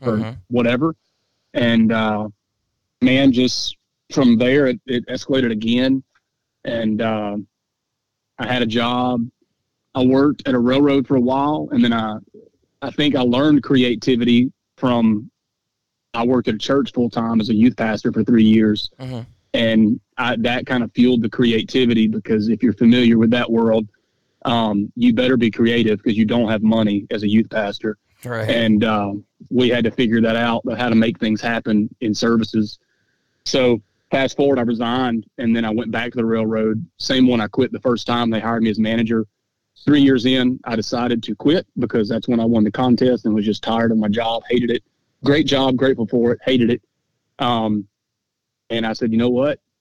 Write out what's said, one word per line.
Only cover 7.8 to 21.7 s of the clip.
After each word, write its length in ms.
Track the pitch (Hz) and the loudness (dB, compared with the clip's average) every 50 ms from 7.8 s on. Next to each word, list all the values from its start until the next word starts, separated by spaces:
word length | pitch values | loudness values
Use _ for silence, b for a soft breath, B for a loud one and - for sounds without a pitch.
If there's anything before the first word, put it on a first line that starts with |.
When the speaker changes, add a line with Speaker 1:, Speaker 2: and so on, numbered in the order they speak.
| _ _ _ _ _ _ _ _ _ _ _ - | _ _ _ _ _ _ _ _ _ _ _ -10
Speaker 1:
I 80 | 127 110 127 | -6 -4 -2
had 100 | 123 120 | -2 -2
a 40 | |
job. 600 | 113 107 120 117 120 123 123 127 127 127 120 117 - - _ _ _ _ _ _ _ _ _ _ _ _ | -2 -2 -2 -2 -2 -2 -2 -2 -2 -2 -2 -4 -6 -10 _ _ _ _ _ _ _ _ _ _ _ _
I 100 | 135 127 | 0 2
worked 420 | 127 131 135 139 147 131 - - 139 | 2 4 4 2 2 0 -2 -4 -2
at 60 | 127 | -2
a 40 | 123 | 0
railroad 480 | 117 123 131 139 143 143 139 139 127 | 2 2 2 2 4 4 2 2 0
for 100 | - 139 | 0 0
a 40 | 131 | 0
while. 480 | 120 123 131 135 139 147 156 156 151 - - | 2 0 0 0 0 -2 -2 -4 -4 -2 0
And 100 | 123 120 | 2 2
then 80 | 120 117 | 2 2
I, 240 | 113 110 110 107 110 - _ _ - - _ _ _ _ _ _ _ 139 | 0 -2 -4 -6 -10 -12 _ _ -20 -20 _ _ _ _ _ _ _ -12
I 80 | 131 | -8
think 240 | - - 147 147 139 | -4 -2 -2 0 0
I 40 | 135 | 0
learned 420 | 123 123 120 127 143 156 151 139 - | 0 0 0 2 2 4 2 2 2
creativity 880 | - 143 131 123 123 120 - - 131 127 117 120 117 120 120 123 135 - _ _ _ _ | 2 2 2 2 2 0 -2 0 0 0 2 2 2 4 4 2 0 -2 _ _ _ _
from, 540 | _ - 127 123 117 113 110 107 104 123 185 _ _ _ _ _ _ _ _ _ _ _ _ _ _ _ _ - | _ -2 0 0 2 2 2 0 0 -4 -10 _ _ _ _ _ _ _ _ _ _ _ _ _ _ _ _ -6
I 100 | 117 120 | -4 -2
worked 240 | 123 131 123 - - | 0 0 0 0 -2
at 60 | 110 | -4
a 40 | 107 | -4
church 340 | - - 135 139 131 - - | -4 -2 -2 -2 -2 -2 -2
full 180 | 127 120 113 | -2 -2 -2
time 300 | - 120 117 113 117 113 | -2 -4 -4 0 0 0
as 80 | 107 - | 0 0
a 40 | 110 | 2
youth 220 | 104 113 127 123 | 2 2 2 2
pastor 360 | - 117 110 107 104 - 123 104 | 0 -4 -4 -4 -2 -4 -4 -2
for 100 | 113 107 | -2 0
three 200 | - 120 113 110 | 2 4 4 4
years. 460 | 107 110 113 110 107 104 104 - - - _ | 6 4 4 4 2 0 -2 -4 -10 -14 _
Speaker 2:
Mm-hmm. 200 | 131 131 127 117 117 - - _ _ _ - | -14 -12 -10 -12 -12 -14 -20 _ _ _ -4
Speaker 1:
And 460 | 127 117 113 110 110 110 104 120 - - _ _ - | -2 0 2 2 2 2 2 2 -2 -6 _ _ -6
I, 180 | 123 120 120 113 | -4 -4 -2 -2
that 260 | 110 120 123 127 123 | -2 -2 -2 -4 -4
kind 160 | - 135 123 117 | -4 -4 -4 -4
of 100 | 107 - | -4 0
fueled 300 | - 120 127 127 117 110 | 2 2 2 2 2 0
the 60 | 107 | -2
creativity, 800 | - - 127 117 113 110 104 - | -2 0 0 2 2 0 -2 -2